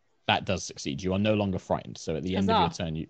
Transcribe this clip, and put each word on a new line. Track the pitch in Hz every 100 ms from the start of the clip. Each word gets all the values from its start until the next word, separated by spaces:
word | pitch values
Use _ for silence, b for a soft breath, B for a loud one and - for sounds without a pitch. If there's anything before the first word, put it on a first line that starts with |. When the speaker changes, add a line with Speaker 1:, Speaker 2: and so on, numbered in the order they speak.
| _ _ -
Speaker 1:
That | 101
does | - 90
succeed. | - - 80 69
You | 92
are | 95
no | 107
longer | 104 101 87
frightened. | - 80 - -
So | - 78
at |
the | 90 95
end | -
of | -
your | 170
Speaker 2:
Huzzah. | -
Speaker 1:
turn, | 85
you | 80